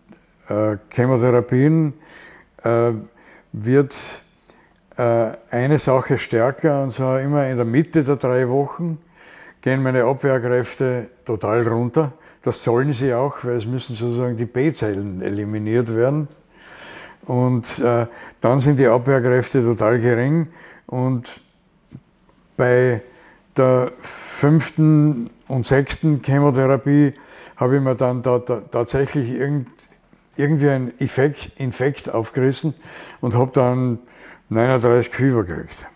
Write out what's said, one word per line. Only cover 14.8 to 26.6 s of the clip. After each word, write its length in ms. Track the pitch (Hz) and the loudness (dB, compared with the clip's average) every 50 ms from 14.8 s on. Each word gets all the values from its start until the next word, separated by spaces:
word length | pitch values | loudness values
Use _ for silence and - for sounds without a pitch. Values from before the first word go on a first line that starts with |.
| 113 107 98 98 101 101 92 92 | -4 -4 -4 -4 -6 -8 -8 -8
eliminiert 720 | 95 98 101 104 104 104 107 107 107 107 113 123 120 113 113 | -6 -6 -6 -6 -6 -6 -6 -6 -4 -2 0 0 0 0 0
werden. 340 | 113 120 135 147 156 147 - - _ _ _ _ - - - - - - - - - - - - _ - | 0 0 0 0 -2 -4 -8 -12 _ _ _ _ -20 -20 -20 -20 -20 -20 -20 -20 -20 -20 -20 -20 _ -8
Und, 540 | - 127 123 127 123 127 117 113 - - - | -4 0 0 2 2 0 0 -2 -4 -4 -2
äh, 280 | 117 120 120 120 117 - - - - - - _ | 0 2 2 2 0 -2 -8 -14 -20 -20 -8 _
dann 180 | - 117 131 143 | 0 2 2 4
sind 200 | 120 147 143 127 | 4 4 4 4
die 80 | 135 | 4
Abwehrkräfte 760 | 113 113 127 120 139 135 131 120 127 127 127 117 - - 135 117 | 4 4 4 2 2 2 2 2 2 2 0 0 0 0 0 2
total 360 | 117 117 104 110 110 123 120 | 2 2 2 2 2 2 2
gering. 480 | 113 123 120 117 127 139 156 165 156 160 - - - - - - _ | 2 2 2 2 2 0 0 0 -2 -4 -8 -18 -20 -20 -20 -20 _
Und 560 | - 127 127 127 127 131 120 123 - - - _ _ _ _ _ _ _ _ _ _ - - _ _ _ _ _ _ _ _ _ _ _ | -10 -6 -4 -2 -2 -2 -4 -6 -10 -16 -20 _ _ _ _ _ _ _ _ _ _ -20 -20 _ _ _ _ _ _ _ _ _ _ _
bei 460 | - 127 123 123 123 127 127 117 104 - - - - - - _ _ _ _ - | 0 2 4 4 4 4 2 0 -2 -6 -10 -20 -20 -20 -20 _ _ _ _ 0
der 360 | 139 131 131 127 127 127 - - - | 2 4 4 4 4 2 -2 -6 -10
fünften 1300 | - - - - - - - - 143 147 160 160 - - - 156 156 156 156 151 147 151 143 117 117 - - _ _ | -18 -18 -16 -16 -16 -14 -6 0 2 2 4 2 0 0 0 2 4 4 6 4 4 2 0 -2 -6 -10 -14 _ _
und 180 | - 135 127 110 | -6 -4 -4 0
sechsten 560 | - 135 139 139 - - - 160 156 147 127 - | 2 2 2 2 0 -2 -2 0 0 0 0 0
Chemotherapie 920 | 135 135 143 143 147 123 135 | 0 2 2 2 2 2 2